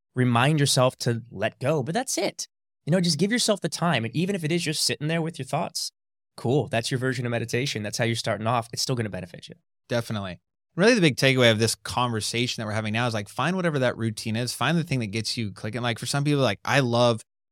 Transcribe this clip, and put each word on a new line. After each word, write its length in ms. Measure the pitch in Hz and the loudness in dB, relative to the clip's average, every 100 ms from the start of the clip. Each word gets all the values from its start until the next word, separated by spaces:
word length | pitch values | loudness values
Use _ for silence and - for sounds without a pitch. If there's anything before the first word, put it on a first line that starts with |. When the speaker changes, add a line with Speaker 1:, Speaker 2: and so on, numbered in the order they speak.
| _ | _
Speaker 1:
remind 460 | 127 127 117 135 156 | 0 4 4 4 4
yourself 360 | 143 - 127 - | 2 4 2 2
to 240 | 127 117 117 | -2 -2 -6
let 280 | 95 107 - | -4 -4 -2
go. 240 | 127 156 | -2 -2
But 120 | 117 | -2
that's 240 | 190 269 - | -4 -4 -4
it. 300 | - - - _ _ _ | -4 -6 -14 _ _ _
You 60 | - | 0
know, 100 | 185 | 2
just 180 | 175 143 | 2 2
give 140 | 196 | 0
yourself 280 | 240 - 202 | 2 2 0
the 80 | 165 | -2
time. 360 | - 170 131 | -2 0 0
And 100 | 113 147 | 0 -2
even 180 | 185 | -2
if 100 | 202 | -2
it 80 | 151 | 0
is 100 | 175 | -2
just 200 | 165 156 | -2 -2
sitting 240 | - - 151 | -2 -2 -2
there 140 | 165 | -2
with 160 | 160 - | -4 -6
your 80 | 131 | -6
thoughts, 460 | 147 190 - - _ _ _ _ - | -4 -4 -6 -8 _ _ _ _ -6
cool. 320 | 113 143 104 | 0 2 2
That's 220 | 113 - | -2 -2
your 80 | 131 | -2
version 260 | 127 127 120 | -2 -2 -4
of 40 | |
meditation. 520 | 117 117 123 139 110 | -4 -2 -2 -2 -4
That's 160 | 104 - | -6 -2
how 60 | |
you're 100 | 117 | -2
starting 320 | 113 - 101 110 | 0 -2 -2 0
off. 220 | 123 - | -2 -2
It's 100 | - | -6
still 120 | - | -4
gonna 140 | 123 107 | -2 -4
benefit 400 | - - - - | -6 -12 -14 -18
you. 60 | - _ _ - | -20 _ _ -4
Speaker 2:
Definitely. 520 | 120 - 110 95 87 _ _ _ - | -4 -2 -6 -6 -12 _ _ _ 2
Really 180 | 214 | 4
the 60 | 247 | 6
big 160 | 165 113 | 4 4
takeaway 340 | 135 131 120 | 2 6 6
of 80 | 110 | 6
this 160 | 113 | 2
conversation 880 | - - - 123 113 - 117 123 - | 0 -4 -2 0 -2 -2 -2 -2 -4
that 40 | 107 | -4
we're 60 | |
having 180 | 104 110 | -4 -2
now 140 | 110 123 | 0 0
is, 60 | |
like, 140 | 110 104 | -2 -6
find 280 | - 143 190 | -4 -2 0
whatever 240 | 175 147 | 0 2
that 160 | 123 - | 0 0
routine 400 | 113 110 113 110 | -4 -4 -4 -4
is. 180 | 120 | -4
Find 240 | - 123 170 | -2 0 0
the 60 | |
thing 160 | 156 131 | 0 -2
that 80 | 107 | -2
gets 280 | 110 107 - | -4 -4 -4
you 140 | 104 | -6
clicking. 320 | 95 110 117 | -6 -8 -4
Like, 160 | 120 113 | -4 -4
for 80 | 123 | -4
some 160 | 143 | -2
people, 180 | 143 143 | 2 2
like, 200 | 123 98 | 2 0
I 140 | - 131 | 0 2
love 420 | 123 117 120 110 - _ _ | 2 4 4 2 -6 _ _